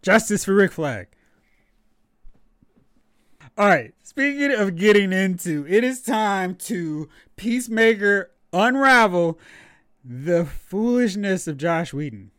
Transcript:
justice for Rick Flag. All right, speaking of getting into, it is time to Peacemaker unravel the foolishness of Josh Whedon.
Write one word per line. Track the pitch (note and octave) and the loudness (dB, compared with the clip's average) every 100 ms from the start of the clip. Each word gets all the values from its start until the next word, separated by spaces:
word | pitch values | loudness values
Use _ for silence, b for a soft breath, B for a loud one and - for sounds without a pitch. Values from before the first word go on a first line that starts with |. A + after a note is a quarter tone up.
justice | - G#3+ - G#3 | 4 2 2 -4
for | - | 0
Rick | G3 F#3+ | 2 2
Flag. | - D3+ A2 F2+ _ _ _ _ _ _ _ _ _ _ _ - _ _ _ _ _ _ _ _ _ _ _ C#3 - | 0 -8 -8 -12 _ _ _ _ _ _ _ _ _ _ _ -20 _ _ _ _ _ _ _ _ _ _ _ -20 0
All | G3+ | 2
right, | E3 A2 _ | 2 0 _
speaking | - - C#4 C#4+ C#4+ | -14 -2 -2 0 -2
of | A#3+ G3 E3+ | 0 -2 0
getting | G#3 G#3 G3 | 6 6 4
into, | F#3 F#3+ F3+ F3+ D3+ C#3+ | 0 0 -2 -4 -6 0
it | G3+ | 0
is | B3+ C4 | 0 -4
time | - A3 G#3+ G3 F#3 F#3 | -4 -2 0 -2 -4 -8
to | - F#3 E3 D3+ A#2+ b b - | -8 -6 -6 -8 -10 b b -10
Peacemaker | G#3 A#3+ A#3+ A3 A3+ A3 G3+ G3+ F#3 _ _ | -4 -4 -4 2 2 2 0 0 -2 _ _
unravel | F3 A3 C4 C4+ B3+ G#3+ F3 E3+ E3 b b b b b _ | 0 0 2 4 6 4 2 -2 -4 b b b b b _
the | B2+ B2 D3 E3+ E3 | -16 -12 -2 0 0
foolishness | - _ F#3+ A3+ B3 A#3+ F#3+ G3+ F#3+ - | -6 _ -4 0 0 0 -2 -4 -4 -4
of | C#3+ | -6
Josh | E3 E3 E3+ | -4 -2 -4
Whedon. | C3+ D3+ A2 F#2+ | -8 -10 -12 -20